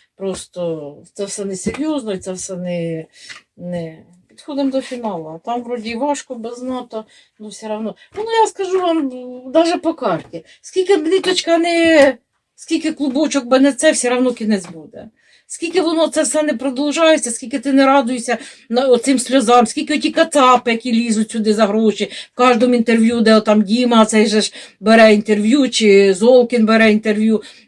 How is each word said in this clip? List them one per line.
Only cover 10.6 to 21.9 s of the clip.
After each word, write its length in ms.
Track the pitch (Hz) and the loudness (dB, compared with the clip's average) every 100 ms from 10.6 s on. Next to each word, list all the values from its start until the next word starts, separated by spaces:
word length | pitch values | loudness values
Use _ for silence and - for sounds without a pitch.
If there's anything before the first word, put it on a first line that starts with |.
Скільки 360 | - 370 359 381 | -10 -4 2 2
б 100 | 311 | 2
ниточка 520 | 381 359 370 - 330 | -2 0 -2 0 0
не, 600 | 339 339 330 320 277 254 _ _ _ | 2 2 4 6 4 2 _ _ _
скільки 380 | _ - 320 311 | _ -6 -4 -4
клубочок 540 | - 277 254 302 277 240 | -4 -4 0 0 -2 0
би 140 | 262 | 4
не 120 | 277 | 4
це, 200 | 277 311 | 4 2
все 180 | - 247 | 2 0
равно 220 | 247 254 | 0 0
кінець 360 | 240 220 202 175 | -2 -2 -2 -4
буде. 400 | 165 147 - - _ _ _ _ | -18 -20 -20 -20 _ _ _ _
Скільки 280 | - 330 339 | -12 -4 -2
воно 280 | 320 320 302 | 0 0 0
це 140 | 302 | 0
все 200 | 302 - | -2 -2
не 120 | 302 | -2
продовжується, 760 | 226 269 254 294 285 320 311 240 | -2 -4 -4 -4 0 2 2 0
скільки 280 | 226 233 269 | -10 -8 -8
ти 140 | 269 | 0
не 140 | 269 269 | 2 4
радуєшся 520 | 277 240 247 233 233 - - - | 2 0 -4 -4 -6 -8 -20 -4
на, 180 | 233 269 | -2 2
оцим 320 | 240 254 262 | 2 2 -2
сльозам, 480 | - 269 214 247 226 | 2 0 4 4 4
скільки 280 | - - | -2 -4
оті 160 | 302 311 | -4 -2
кацапи, 600 | 311 320 285 254 247 247 | 0 0 4 4 4 2
які 220 | 226 254 | -4 -2
лізуть 380 | 226 233 214 214 | -2 0 -2 -2
сюди 240 | 233 214 | -4 -2
за 120 | 208 208 | 0 0
гроші, 440 | 214 220 | 2 0